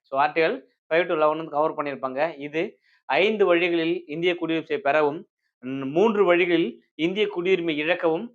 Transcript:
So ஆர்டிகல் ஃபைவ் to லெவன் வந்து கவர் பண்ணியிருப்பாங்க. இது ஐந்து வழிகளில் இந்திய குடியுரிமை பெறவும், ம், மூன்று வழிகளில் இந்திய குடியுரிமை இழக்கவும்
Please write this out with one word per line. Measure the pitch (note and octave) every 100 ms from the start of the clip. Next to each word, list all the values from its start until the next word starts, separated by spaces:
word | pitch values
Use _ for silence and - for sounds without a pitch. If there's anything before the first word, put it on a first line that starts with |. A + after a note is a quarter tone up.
So | - C3+
ஆர்டிகல் | D3 D#3+ D#3+ C4+ - _
ஃபைவ் | - E3 F3
to | D#3+
லெவன் | D3+ D#3
வந்து | D#3+
கவர் | C#3+ D#3 D3+
பண்ணியிருப்பாங்க. | D3 B2+ C3 C3 E3 C#3+
இது | D3 D#3 G3+ - _ _ -
ஐந்து | C#3+ G#3 G#3+ F#3+
வழிகளில் | E3+ F3 E3+ E3 F3+ D#3+
இந்திய | D#3 F3+
குடியுரிமை | F3 D#3+ E3 D3 C#3+
பெறவும், | C#3 D3+ D3 D#3+ - _ _ _
ம், | B2+ C3+ C3+
மூன்று | D#3+ A3+ G#3 F3+
வழிகளில் | F3 F3+ E3 G#3 - _ -
இந்திய | E3 G3 G#3
குடியுரிமை | F3 F3 F#3 E3+ D3
இழக்கவும் | D#3 F3 E3+ E3 A#3